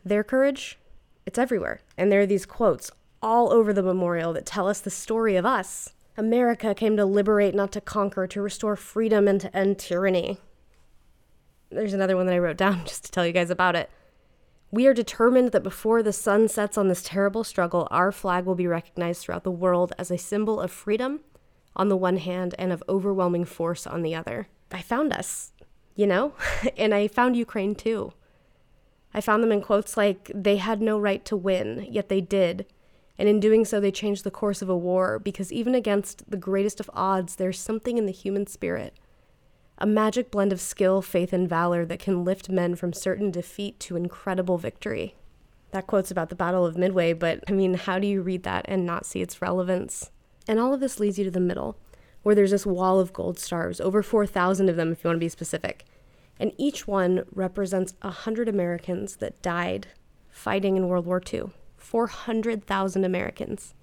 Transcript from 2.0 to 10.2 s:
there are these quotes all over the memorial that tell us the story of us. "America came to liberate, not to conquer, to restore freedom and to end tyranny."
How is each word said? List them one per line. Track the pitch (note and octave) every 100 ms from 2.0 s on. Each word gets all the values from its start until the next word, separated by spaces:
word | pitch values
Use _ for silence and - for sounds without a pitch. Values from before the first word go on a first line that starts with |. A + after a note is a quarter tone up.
| G3
there | G3+
are | G3
these | G3
quotes | - - A3 D3+ - _ _ _
all | A3 A#3 A#3
over | A#3 G#3+
the | G3+
memorial | F#3 F#3 F3 E3+ E3
that | D#3+
tell | - G3+ F#3+
us | G#3
the | G3
story | - - A3+ A3 F#3
of | G#3
us. | A#3+ - - - _ _ -
"America | A3 A#3 A#3+ A#3 A3
came | G3+ A3 G#3+
to | G3
liberate, | G3+ G3+ G#3 G3+
not | G3 G3
to | G3+
conquer, | - G#3+ G3 F#3+ F#3
to | G#3
restore | G3+ - G#3+ G3+
freedom | - G#3+ A3+ G#3+ G3+
and | G3
to | F#3+ G3
end | G3 G3
tyranny." | - F3 G3 F#3